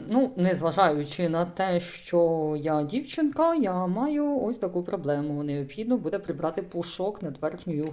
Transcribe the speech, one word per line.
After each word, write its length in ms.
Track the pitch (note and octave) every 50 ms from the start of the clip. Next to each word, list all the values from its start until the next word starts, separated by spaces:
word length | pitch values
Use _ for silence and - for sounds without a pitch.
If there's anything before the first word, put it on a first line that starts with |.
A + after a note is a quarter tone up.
| - -
Ну, 220 | G#3+ B3+ C4+ B3+ -
незважаючи 920 | F3 F3+ F#3 F3+ C#3+ D#3 E3 D#3 F#3+ G3 E3 D3+ D3 D3 C#3+ - - F3 E3
на 160 | D#3+ E3 F3
те, 340 | F3+ - - F#3+ F#3+ F3+ F3
що 760 | F3 - - - - - - F3 E3+ E3 E3 D#3+ D#3 D#3 D3+ D3
я 240 | C#3+ D#3 D#3 D3+ D3
дівчинка, 720 | D3 G#3 C4 D4+ - - E4 D#4 C#4+ C#4+ - D#4+ E4 E4
я 320 | D#4+ A#3+ - - F3+ F#3
маю 540 | F3+ F3+ A3 C4 D4+ D4+ D4 D4 C#4+ C#4+ C4
ось 160 | - G#3 B3
таку 260 | - G3+ F3+ F3+ F3+ F3+
проблему. 600 | - G#3 F#3 D3+ C#3 C#3+ C#3+ D3 D3+ D3 C#3+ D3
Необхідно 540 | D3 C#3+ C#3+ C#3 C#3 - G#3 A3 A#3 B3+
буде 220 | A#3 E3 D#3+ G3+ F#3+
прибрати 420 | - - D3+ C#3 E3+ D#3+ E3 G3+
пушок 600 | F3+ F3 - E3+ E3+ - - - F#3 G3+ G3+ - F#3
над 140 | D3+ C#3 -
верхньою 440 | - D#3 - F3 - F3+ D#3+ D3 D3+ D#3